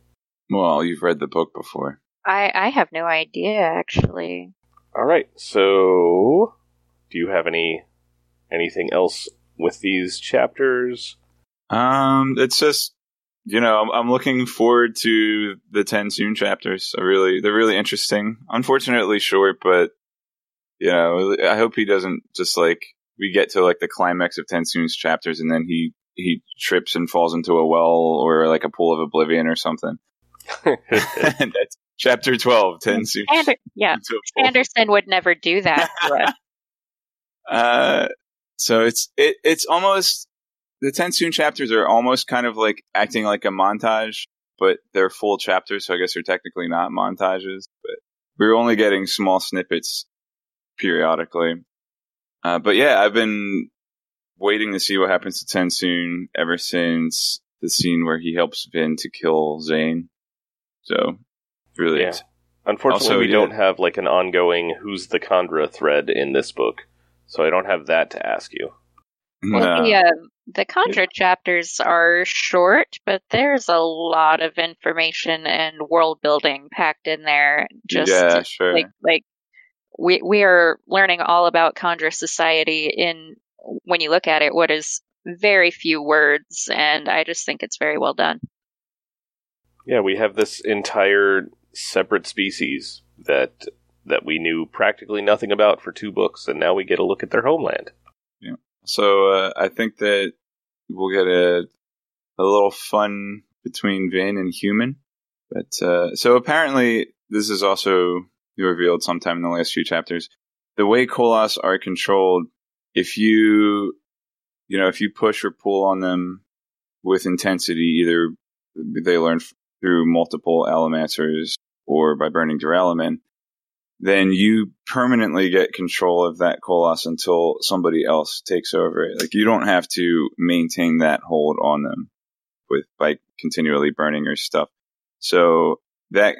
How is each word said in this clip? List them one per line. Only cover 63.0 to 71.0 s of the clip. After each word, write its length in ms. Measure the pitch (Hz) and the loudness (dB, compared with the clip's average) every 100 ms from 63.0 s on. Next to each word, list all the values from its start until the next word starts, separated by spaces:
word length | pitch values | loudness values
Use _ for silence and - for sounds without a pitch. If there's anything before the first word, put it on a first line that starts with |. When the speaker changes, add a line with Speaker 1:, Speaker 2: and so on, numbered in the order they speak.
| 113 | 2
Speaker 1:
Also, 120 | 101 | 2
Speaker 3:
we 60 | 92 | 2
Speaker 1:
yeah. 40 | |
Speaker 3:
don't 200 | 107 104 | 2 2
have, 260 | 107 95 90 | 2 0 2
like, 180 | 87 98 | -2 -2
an 100 | 85 | 0
ongoing 720 | 90 92 87 87 87 85 80 | 0 2 2 2 2 -2 -6
Who's 240 | 104 95 - | -8 -10 -4
the 140 | 113 | -4
Kandra 460 | - 92 87 80 76 | 0 0 0 -2 -2
thread 400 | - 73 73 76 | -2 0 0 0
in 240 | - 69 | -2 0
this 180 | 69 - | -2 -2
book, 300 | - 57 - - _ _ _ | -2 -4 -4 -16 _ _ _
so 180 | _ - | _ -2
I 60 | 80 | 0
don't 160 | 90 | 0
have 220 | 98 87 73 | 0 -2 0
that 240 | 82 78 | 0 0
to 160 | - - | -4 -6
ask 260 | 50 - | -6 -8
you. 220 | - - _ _ _ _ _ _ - | -12 -12 _ _ _ _ _ _ -10
Speaker 2:
Well, 180 | 196 196 180 170 | -4 0 2 2
Speaker 1:
No. 40 | |
Speaker 2:
the, 100 | 185 | 4
um, 360 | 202 175 - 165 _ - | 4 4 2 -6 _ -12
the 180 | - | -8
Kandra 420 | 196 370 466 302 | -4 0 0 0